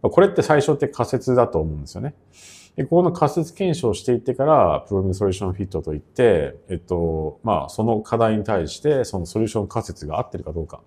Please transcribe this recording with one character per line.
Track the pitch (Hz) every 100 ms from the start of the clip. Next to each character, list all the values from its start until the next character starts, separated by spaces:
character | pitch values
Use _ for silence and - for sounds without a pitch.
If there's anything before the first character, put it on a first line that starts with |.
ま | 123
あ、 |
こ | -
れ | 196
っ |
て | -
最 | - 147
初 | 139
っ | 143
て | 139
仮 | - 117
説 | 127 - 123
だ | 117
と | 80
思 | 78
う | 76
ん |
で | 71
す | 87
よ |
ね。 | 135 - _ - - - - -
で、 |
こ | 135 170
の | 180
仮 | 180 143
説 | 175 151
検 | - 190 147
証 | 117
し | 104
て | -
い | 120
っ |
て | 131 127
か |
ら、 | 143 147 87 73 -
プ |
ロ | 98
ブ |
レ | 95
ム |
ソ | 92
リ | 101
ュ |
ー | 95
シ |
ョ | 95
ン |
フ | 92
ィ | 95
ッ |
ト | 80
と | 78
い | 73
っ |
て、 | - - 120 85 71 - -
え |
っ | 87
と、 | - 87 85 80 78 -
ま | 110 82 69
あ、 |
そ | - 113
の | 107
課 | - 117
題 | 113 107
に |
対 | 101 98 80
し | -
て、 | 151 139 113
そ | 95
の | 82
ソ | 113
リ | 110
ュ |
ー |
シ | 110
ョ |
ン | 95
仮 | 117 -
説 | - 76
が | 85
合 |
っ | -
て | 90
る |
か | -
ど | 82
う | 80
か。 | -